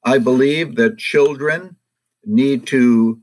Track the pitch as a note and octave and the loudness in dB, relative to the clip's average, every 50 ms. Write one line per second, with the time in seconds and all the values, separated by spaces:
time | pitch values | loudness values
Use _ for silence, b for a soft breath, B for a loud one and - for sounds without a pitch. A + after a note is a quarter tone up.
0 | - A#2+ C3 C3+ A2+ B2+ B2+ B2+ C3+ C#3 D3 D#3 E3+ C#3 A2+ A#2 A2+ A2+ A2 - | 0 0 0 0 2 0 2 2 2 0 0 -2 -4 -6 -2 0 0 0 0 -4
1 | - - - D3 C#3 D3 D3 C3+ C#3+ D3+ D#3 E3+ F#3 F#3 - _ _ _ _ _ | -10 -2 0 2 2 2 0 -4 -6 -6 -6 -6 -8 -16 -20 _ _ _ _ _
2 | _ _ _ _ _ G#2+ G#2+ A#2 C3+ C#3 C#3 B2 - - C#3 C3 B2 B2 A#2 A2+ | _ _ _ _ _ -2 0 0 2 0 -2 -4 -4 -2 0 2 4 4 4 4
3 | A2+ A2+ A2+ - | 2 0 -2 -6